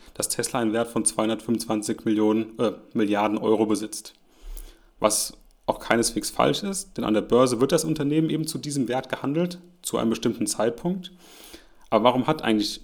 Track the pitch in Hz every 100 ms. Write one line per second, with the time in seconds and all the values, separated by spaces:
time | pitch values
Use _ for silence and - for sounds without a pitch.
0 | - - - - 117 131 113 110 117 -
1 | - - 110 110 - 113 - 110 104 107
2 | - 107 107 110 110 - 113 95 - 117
3 | 104 101 107 104 110 110 107 107 - -
4 | - - _ _ - - - - _ _
5 | 110 - - - - _ - - - 117
6 | 117 - - - 127 143 202 - - -
7 | 120 107 98 117 131 117 139 170 160 156
8 | 143 151 160 156 156 135 135 143 117 123
9 | 131 - 135 147 175 - - _ - 117
10 | 113 113 120 110 104 - 113 120 175 190
11 | 180 - - - - - - - - 113
12 | 117 127 120 156 - 110 104 -